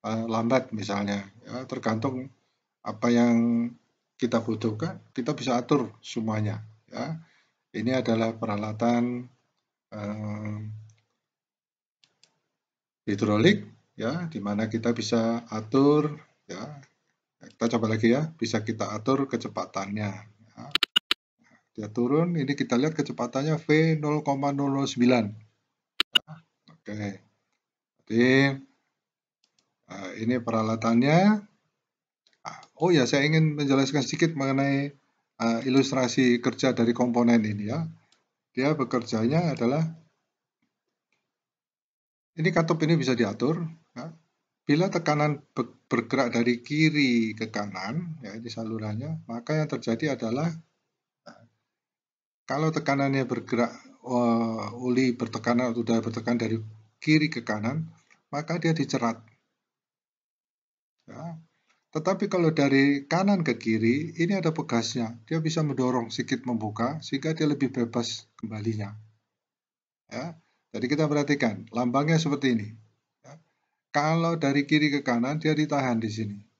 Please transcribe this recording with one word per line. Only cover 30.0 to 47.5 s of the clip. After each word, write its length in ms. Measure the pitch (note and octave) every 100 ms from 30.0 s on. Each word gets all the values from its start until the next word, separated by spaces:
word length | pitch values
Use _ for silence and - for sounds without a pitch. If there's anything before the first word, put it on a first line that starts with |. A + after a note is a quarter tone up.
| F#2 F#2
ini 140 | A2+ B2+
peralatannya. 840 | A2+ A2+ A2 A2+ A2+ A#2 C#3 E3 G3+ G#3+ - _ _ _ _ _ _ _ _ _
Ah, 180 | - - - -
oh 80 | E3+
ya, 160 | E3 A#2+
saya 160 | C#3
ingin 320 | D3 D#3+ D#3 D3
menjelaskan 480 | C#3+ C3+ C3+ D3
sedikit 320 | B2 - E3 D3+
mengenai, 560 | C3+ C3+ C#3 C#3 C#3+ - _ _ _ _
eh, 180 | A2+ A#2
ilustrasi 800 | C3 C3+ C3 C3 B2 - B2+ A#2+
kerja 320 | B2 A2+ C3 A#2+
dari 160 | A#2
komponen 480 | A#2+ B2 A#2+ A#2+ A#2
ini, 320 | G#2+ G2+ G#2
ya. 160 | D3 E3 - _ _ _ _ _
Dia 240 | - C#3 C#3+
bekerjanya 800 | B2+ B2+ G#2+ A2+ A#2 D#3 E3+ B2+
adalah, 260 | A#2+ D3 D#3+ - _ _ _ _ _ _ _ _ _ _ _ _ _ _ _ _ _ _ _ _ _ _ _ E3
ini 140 | E3
katup 320 | F3 D#3+ E3+
ini 160 | D#3 E3
bisa 160 | C3 A#2+
diatur, 480 | G#2+ - B2 E3 E3 - _ A#2+
ya. 160 | D#3 - _ _ _ _ -
Bila 240 | D3 F#3+
tekanan 480 | F#3 E3 D3 D3+ C#3+ _ -
be-, 240 | A#2+ - _
bergerak 480 | A#2+ A#2 C#3 B2 A#2
dari 240 | A#2+ A#2+
kiri 720 | - D3 D#3 D3 C3+ A#2+ A2
ke 160 | G#2+
kanan, 720 | A2